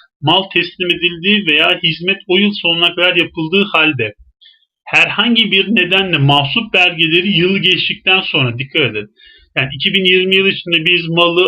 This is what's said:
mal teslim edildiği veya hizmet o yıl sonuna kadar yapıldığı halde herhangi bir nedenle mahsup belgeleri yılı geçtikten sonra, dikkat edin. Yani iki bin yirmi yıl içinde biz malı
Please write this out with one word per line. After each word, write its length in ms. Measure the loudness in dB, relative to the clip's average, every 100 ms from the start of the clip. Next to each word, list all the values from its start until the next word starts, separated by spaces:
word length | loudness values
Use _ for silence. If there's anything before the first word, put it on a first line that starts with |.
| _ _
mal 220 | -2 0 0
teslim 340 | -4 -4 -4 -4
edildiği 580 | -2 -2 -2 0 0 2
veya 300 | 2 2 0
hizmet 360 | -2 -2 -4 -4 0
o 120 | 2
yıl 140 | 2 0
sonuna 320 | -4 -2 -2
kadar 220 | 0 0 2
yapıldığı 480 | -2 -4 -2 0 0
halde 420 | 2 0 0 -4 -8 -20 _ -20 _ _ _ -4
herhangi 560 | 0 0 0 0 2 2
bir 140 | 0
nedenle 540 | 2 0 2 0 0 2
mahsup 560 | 4 4 2 -2 -2
belgeleri 560 | 0 0 0 0 0 0 0
yılı 200 | 0 0
geçtikten 640 | 0 0 -2 -4 -2 -2
sonra, 380 | 0 -2 -2 -2
dikkat 240 | -4 -2
edin. 260 | -2 -2 -10 _ -20 -20 _ -6
Yani 120 | -6 -4
iki 180 | -2
bin 100 | 0
yirmi 320 | 2 2 2 2
yıl 100 | 2
içinde 320 | -2 -2 -2 0
biz 200 | 0 0
malı 340 | 0 2 2